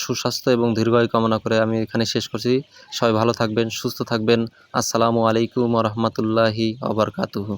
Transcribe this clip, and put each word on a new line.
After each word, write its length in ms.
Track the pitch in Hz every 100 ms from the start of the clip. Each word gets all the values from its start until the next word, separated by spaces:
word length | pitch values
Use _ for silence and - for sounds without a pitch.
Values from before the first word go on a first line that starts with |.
| -
সুস্বাস্থ্য 420 | 123 123 - - 120
এবং 100 | 117 113
দীর্ঘায়ু 320 | 113 120 117
কামনা 240 | 117 113 110
করে 120 | 113 110 110
আমি 100 | 113 110
এখানে 180 | 117 113
শেষ 200 | 117 -
করছি। 220 | 110 120 127 - - - -
সবাই 160 | 120 107
ভালো 120 | 117 117
থাকবেন, 280 | 113 110 113 -
সুস্থ 200 | 123 - 127
থাকবেন। 280 | 117 110 117 113 _ _ 123
আসসালামু 400 | - 113 117 117 113
আলাইকুম 380 | 113 117 131 120
ওয়া 100 | 117 110
রাহমাতুল্লাহি 800 | 110 113 - 110 110 113 107 113 120
ওয়া 120 | - 110
বারাকাতুহু। 580 | 127 - - 110 101